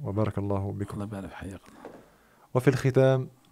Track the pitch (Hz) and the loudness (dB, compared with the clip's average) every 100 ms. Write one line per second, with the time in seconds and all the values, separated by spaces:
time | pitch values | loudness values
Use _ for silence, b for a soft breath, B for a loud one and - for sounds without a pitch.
0 | 143 98 104 101 101 98 98 101 101 107 | -4 0 0 0 -2 -2 -2 -4 -6 -6
1 | 104 104 92 - 87 95 - b b b | -8 -8 -12 -12 -12 -14 -18 b b b
2 | b b b b b 127 131 127 135 127 | b b b b b 0 2 2 4 6
3 | 131 131 131 - - | 6 4 0 -10 -6